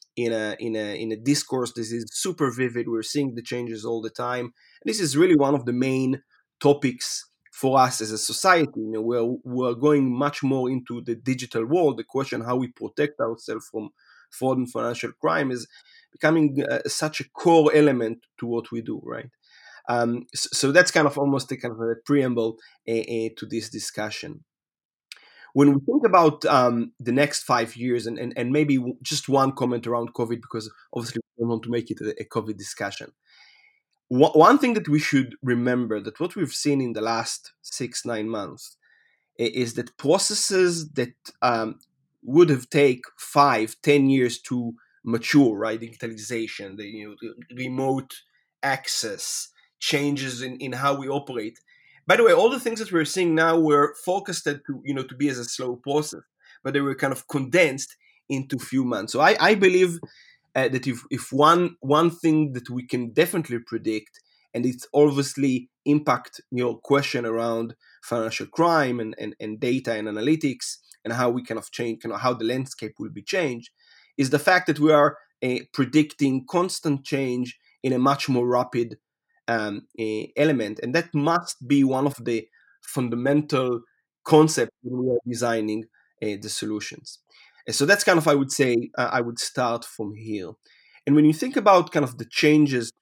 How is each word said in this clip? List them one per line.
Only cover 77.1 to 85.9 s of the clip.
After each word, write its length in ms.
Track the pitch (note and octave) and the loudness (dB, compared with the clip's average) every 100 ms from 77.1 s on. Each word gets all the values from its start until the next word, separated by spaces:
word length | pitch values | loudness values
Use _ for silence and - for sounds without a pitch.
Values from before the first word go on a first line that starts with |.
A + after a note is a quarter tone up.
| C#3 C3 B2 B2 - _ _ | -4 -2 -4 -6 -10 _ _
in 80 | C3 | -2
a 60 | B2+ | 2
much 300 | C3+ C#3 - | 2 2 0
more 200 | B2 B2 | 0 2
rapid, 480 | B2 B2 A#2+ A#2 G#2+ _ _ _ _ - | 0 0 -2 -4 -8 _ _ _ _ -4
um, 400 | A2+ G#2+ G2+ - - | -2 -2 -6 -10 -8
uh, 220 | A2 G#2+ - - | -4 -4 -4 0
element. 440 | D#3 C3 G#2 A2 | 2 2 -2 -6
And 100 | A#2+ E3 | -4 -2
that 180 | E3+ | -2
must 540 | D3+ D3 F3 E3+ - B2 | -2 0 0 -4 -10 0
be 160 | C#3+ | 2
one 220 | C3+ C3 C#3+ | 4 2 -2
of 80 | B2+ | -2
the 240 | A#2 A2+ - _ _ _ | -4 -4 -6 _ _ _
fundamental 1000 | - C#3+ B2 A#2 C3 D3 D3+ C3 B2+ A#2+ - _ _ _ | -10 -6 -4 -2 0 0 0 0 0 -4 -8 _ _ _
concepts 500 | - D#3 D#3 C3 A#2 - | 6 8 8 4 -2 -4
when 220 | B2 B2+ | -8 -4
we 80 | B2+ | 0
are 80 | A#2+ A#2+ | -2 -2
designing, 560 | A#2+ A#2+ A2+ G#2+ G#2+ A2 | -4 -2 -2 -2 -4 -8